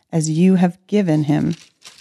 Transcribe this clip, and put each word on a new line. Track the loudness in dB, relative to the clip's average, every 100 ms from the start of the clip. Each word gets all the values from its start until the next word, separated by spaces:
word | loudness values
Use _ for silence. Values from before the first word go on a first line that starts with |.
| _
as | -4 -2
you | 2 2 2
have | 0 -4 -6
given | -2 0 -2 0
him | -2 -2 -6 -12 _ -20 -20